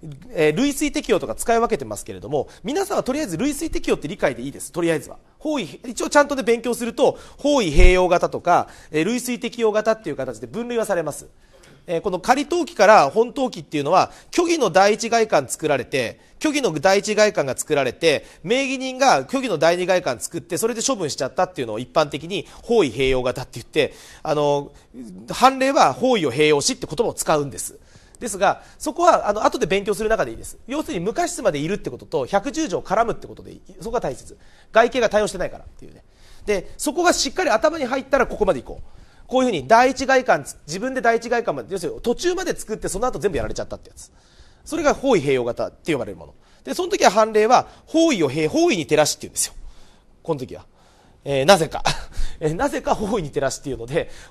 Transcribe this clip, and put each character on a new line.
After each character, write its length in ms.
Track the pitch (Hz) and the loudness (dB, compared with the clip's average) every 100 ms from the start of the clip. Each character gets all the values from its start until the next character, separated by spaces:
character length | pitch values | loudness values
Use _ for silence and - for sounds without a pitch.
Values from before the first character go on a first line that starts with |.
| 160 139 - | -18 -18 -12
え 160 | 226 156 | 2 2
ー、 80 | 156 | 2
類 140 | 285 | -2
推 220 | 262 294 | 0 -4
適 200 | 302 - | -4 0
用 80 | 190 | -2
と 80 | 110 | 0
か 80 | 110 | -6
使 180 | - | 0
い 60 | 233 | 0
分 80 | 233 | 2
け 100 | 196 | -2
て 60 | |
ま 120 | 117 104 | -6 -10
す 80 | |
け 80 | - | -12
れ 60 | 95 | -14
ど 100 | 101 | -6
も、 200 | 143 - - | -4 -4 -10
皆 220 | 185 311 381 | -6 -4 -2
さ 80 | |
ん 20 | 311 | -4
は 80 | |
と 80 | 214 | -2
り 80 | 269 | -4
あ 20 | |
え 40 | 294 | -4
ず 100 | 160 | -4
類 160 | 269 | -4
推 200 | 294 320 | -4 -4
適 160 | - - | -4 -2
用 60 | |
っ 40 | 214 | -2
て 80 | 147 | -4
理 80 | 202 | -4
解 180 | 175 | -4
で 80 | 117 | -2
い 60 | 135 | -10
い 40 | |
で 60 | 110 | -12
す。 140 | - | -10
と 80 | - | -4
り 100 | 170 | -2
あ 60 | 160 | -2
え 20 | |
ず 120 | - | -4
は。 80 | - _ _ | -20 _ _
方 220 | 302 294 | -6 -4
位、 200 | 160 - 247 | -6 -10 -12
一 160 | 208 | -8
応 80 | 349 | 0
ち 60 | 294 | 2
ゃ 80 | |
ん 40 | 285 | 2
と 60 | |
ね、 80 | 277 | 0
勉 180 | 220 233 | 0 0
強 140 | 240 | 0
す 100 | 233 | -4
る 100 | 240 | -6
と、 260 | 233 233 - - - | 2 2 2 -12 -4
方 240 | 285 285 | 0 2
位 60 | 185 | 4
併 240 | 143 180 | 10 10
用 160 | 185 180 | 10 4
型 200 | 175 170 | 2 2
と 100 | 127 | -2
か、 280 | - 165 107 - - | 2 2 2 -10 -6
え 120 | 156 | -2
ー、 20 | |
類 140 | 170 247 | 0 -2
推 220 | 247 240 | -4 -6
適 200 | 240 226 | -6 -2
用 100 | 226 | 0
型 220 | 214 214 | 2 0
っ 100 | 220 | -2
て 80 | 175 | -4
い 20 | |
う 40 | 135 | -6
形 240 | 131 113 | -8 -8
で 80 | 120 | -10
分 180 | 180 240 | -10 -4
類 100 | 233 | -4
は 100 | 214 | -2
さ 100 | 175 | -2
れ 80 | |
ま 80 | 156 | -2
す。 160 | - - _ _ _ - - - | -8 -16 _ _ _ -20 -20 -6
え 120 | 165 | -4
ー、 20 | |
こ 100 | 202 | -2
の 80 | 180 | -4
仮 260 | - 269 | 0 0
登 200 | 285 349 | 2 -2
記 100 | 294 | -4
か 120 | - 196 | 4 8
ら 240 | 208 139 | 8 6
本 160 | 202 240 | 2 0
登 220 | 254 254 | 0 -4
記 100 | 175 | -4
っ 20 | |
て 140 | 147 147 | -8 -6
い 40 | |
う 20 | |
の 60 | 143 | 2
は、 200 | 180 135 - - | 2 2 -4 -4
虚 160 | - 349 | -2 0
偽 100 | 339 | 0
の 120 | 220 | 2
第 240 | 165 202 | 4 4
一 160 | 220 233 | 2 0
外 180 | 233 220 | 0 2
観 180 | 170 131 | 0 0
作 220 | - 151 | -6 -2
ら 80 | 139 | -2
れ 80 | |
て、 340 | 113 143 113 - _ - | 0 -4 -4 -8 _ -4
虚 140 | 311 | -2
偽 80 | 294 | 0
の 100 | 233 | -2
第 260 | 156 185 202 | 0 2 2
一 160 | 214 | 2
外 200 | 214 214 | 2 2
観 100 | 180 | 2
が 120 | 143 123 | -4 -4
作 180 | - | -2
ら 100 | 147 | 0
れ 80 | 127 | 0
て、 320 | 110 165 131 - - | 0 2 2 -4 -14
名 220 | 165 247 | -2 -2
義 140 | 269 262 | -2 -4
人 180 | 262 254 | -6 0
が 300 | 262 156 131 | 4 4 2
虚 140 | 269 | -4
偽 60 | 254 | -2
の 80 | 165 | 2
第 180 | 160 180 | 2 2
二 80 | |
外 160 | 180 185 | 0 0
観 180 | 165 117 | 0 -6
作 200 | - 170 | -8 -10
っ 20 | |
て、 160 | - 165 | -8 -4
そ 100 | 226 | -2
れ 80 | |
で 80 | 233 | -2
処 140 | 226 240 | -2 -2
分 140 | 156 | -4
し 60 | - | -4
ち 60 | |
ゃ 60 | 131 | -4
っ 60 | |
た 80 | - | -2
っ 100 | 180 | -2
て 80 | 170 | -2
い 40 | |
う 20 | 120 | -6
の 80 | |
を 40 | 110 | -6
一 140 | 123 | -2
般 140 | 165 151 | 0 0
的 200 | 147 165 | -4 -6
に 200 | 190 - - | -8 -8 -18
方 220 | - 233 | 0 2
位 40 | 151 | 4
併 200 | 113 131 | 2 0
用 120 | 131 | 2
型 200 | 123 123 | 0 -4
っ 20 | |
て 60 | 123 | -10
言 80 | - | -14
っ 40 | - | -4
て、 260 | 160 127 - - - | 0 0 -2 -20 -12
あ 120 | 156 | -4
の、 380 | 151 147 143 143 - _ 233 233 185 233 | 0 2 0 -4 -18 _ -18 -16 -16 -12
判 280 | 175 254 269 | 2 2 4
例 140 | 269 | 2
は 200 | 277 170 | 4 4
方 240 | 131 254 233 | 4 2 2
位 80 | |
を 80 | 147 | 0
併 160 | 120 151 | 2 4
用 120 | 147 | 4
し 100 | 135 | 2
っ 40 | - | -4
て 100 | - | -8
言 100 | 151 | -4
葉 140 | 208 | -4
を 20 | |
使 240 | - - 156 | -2 0 0
う 80 | |
ん 60 | 143 | 0
で 80 | - | -8
す。 200 | - - - - - - | -12 -14 -20 -20 -20 -12
で 100 | 240 | -10
す 100 | 196 | 0
が、 240 | 185 139 - - | 0 0 -6 -10
そ 160 | 302 | -8
こ 80 | - | 2
は、 260 | 349 220 - | 4 4 2
あ 40 | |
の、 100 | 208 | 0
後 140 | 269 285 | -2 -2
で 80 | 208 | -2
勉 180 | 196 | -2
強 80 | 202 | -2
す 100 | 202 | -4
る 60 | 214 | -2
中 160 | 220 | -2
で 60 | 135 | -2
い 40 | |
い 20 | 113 | -6
で 60 | |
す。 120 | - - - | -14 -18 -8
要 160 | 277 | -8
す 80 | 311 | -6
る 80 | 220 | -6
に 60 | |
無 80 | 175 | -4
過 160 | 233 349 | -4 -4
失 140 | 339 | -6
ま 100 | 233 | -10
で 60 | 147 | -8
い 100 | 151 | -6
る 60 | |
っ 40 | 202 | -6
て 120 | - | -8
こ 80 | 120 | -12
と 80 | - | -8
と、 180 | 156 | -6
百 260 | 123 196 262 | -2 -2 -2
十 180 | 311 311 | -6 -6
条 100 | 165 | -6
絡 260 | - 190 | -4 -2
む 80 | 226 | -2
っ 20 | 175 | -4
て 100 | - | -12
こ 80 | |
と 80 | 107 | -18
で 100 | 95 | -18
い 40 | - | -20
い。 60 | - 190 | -20 -16
そ 60 | 175 | -8
こ 40 | |
が 100 | - | -6
大 140 | 160 | -6
切。 240 | 127 - - - - - | -10 -16 -20 -20 -20 0
外 160 | 214 240 | 2 2
形 120 | 254 | 2
が 100 | 220 | 0
対 120 | 208 | 2
応 40 | 202 | -2
し 60 | |
て 60 | 185 | -4
な 60 | |
い 60 | 156 | -8
か 80 | - | -8
ら 60 | |
っ 40 | - | -20
て 160 | - | -20
い 40 | - | -20
う 60 | |
ね。 80 | - _ _ - - - | -20 _ _ -20 -14 -4
で、 260 | 202 - - | -4 -4 -6
そ 160 | - | -4
こ 80 | 302 | 2
が 100 | 349 | 2
し 160 | - 277 | 2 0
っ 40 | |
か 120 | - | -2
り 60 | 359 | 0
頭 280 | 214 311 320 | 2 2 0
に 60 | |
入 160 | 247 277 | -4 -4
っ 40 | |
た 120 | 233 277 | 0 0
ら 100 | 233 | 0
こ 100 | - | 0
こ 100 | 196 | 0
ま 80 | |
で 80 | 143 | 0
行 120 | - | -4
こ 60 | - | -14
う。 120 | - - - _ - | -16 -18 -20 _ -2
こ 120 | 254 | 0
う 20 | |
い 40 | |
う 20 | 254 | 2
ふ 20 | |
う 40 | |
に 140 | 180 127 | -2 4
第 240 | 226 254 | 6 6
一 140 | 262 | 0
外 180 | 262 262 | 0 2
観 220 | 254 170 | 4 0
つ-、 120 | 135 - - | 0 -16 -10
自 120 | 180 | -8
分 140 | 247 | -6
で 80 | 269 | 0
第 160 | 233 226 | 0 0
一 140 | 233 | 0
外 120 | 240 | -4
観 140 | 220 143 | -2 -6
ま 60 | |
で、 100 | 113 | -6
要 60 | 190 | -8
す 80 | 165 | -6
る 80 | |
に 60 | 110 | -6
途 120 | - | -4
中 200 | 240 359 | -2 -2
ま 100 | 370 | -2
で 100 | 370 | -4
作 200 | - - | -6 -6
っ 20 | 214 | -8
て 120 | 180 | -6
そ 100 | 196 | -4
の 80 | 247 | -4
後 120 | 202 | -2
全 120 | 180 | -4
部 60 | 139 | -4
や 40 | |
ら 60 | 110 | -6
れ 60 | |
ち 60 | - | -6
ゃ 20 | |
っ 40 | 104 | -8
た 100 | 101 | -12
っ 20 | |
て 100 | - | -16
や 60 | - | -20
つ。 160 | - _ _ _ - _ - | -20 _ _ _ -20 _ -10
そ 100 | 330 | -2
れ 60 | |
が 100 | 294 | 0
方 240 | 226 269 214 | 2 2 2
位 40 | |
併 120 | 139 | 4
用 120 | 131 | 0
型 240 | 120 117 101 | 0 -4 -6
っ 40 | |
て 200 | - - | -6 -4
呼 60 | 143 | -4
ば 60 | |
れ 80 | 104 | -4
る 60 | 87 | -12
も 80 | 73 | -18
の。 80 | - _ _ | -20 _ _
で、 120 | - | -8
そ 80 | 277 | -6
の 80 | 359 | -4
時 140 | - | 4
は 60 | 269 | 4
判 220 | 196 220 | 6 2
例 140 | 214 214 | 4 4
は 200 | 233 - - - | 4 2 -14 -2
方 260 | 311 330 | 2 2
位 100 | 226 | 4
を 80 | 147 | 0
併-、 180 | 143 156 | 2 0
方 220 | 269 349 | 2 2
位 60 | 208 | 0
に 100 | 139 | 2
照 100 | 151 | 2
ら 100 | 147 | 2
し 100 | - | 0
っ 20 | |
て 40 | |
言 80 | - | -10
う 20 | |
ん 0 | |
で 60 | - | -6
す 80 | - | -6
よ。 80 | - - - - _ _ _ | -6 -18 -18 -20 _ _ _
こ 120 | - | -6
の 60 | 151 | -6
時 140 | 127 | -6
は。 120 | 80 - _ _ _ _ _ | -14 -18 _ _ _ _ _
え 180 | 139 139 | -4 0
ー、 20 | 139 | 6
な 100 | 196 | 6
ぜ 120 | 156 | 6
か。 140 | - - - - | -2 -2 -2 -6
<laughs> 240 | - - - | -2 -2 0
え 100 | 156 | -4
ー、 60 | |
な 140 | 165 277 | -2 -2
ぜ 140 | 294 | -2
か 120 | - | -2
方 240 | - 208 220 | -2 0 -2
位 40 | |
に 80 | 147 | -2
照 100 | 147 | -4
ら 100 | 135 | -4
し 100 | - | -4
っ 20 | |
て 80 | - | -8
い 20 | |
う 60 | 120 | -8
の 80 | 117 | -4
で、 240 | 151 120 - - | -4 -4 -10 -12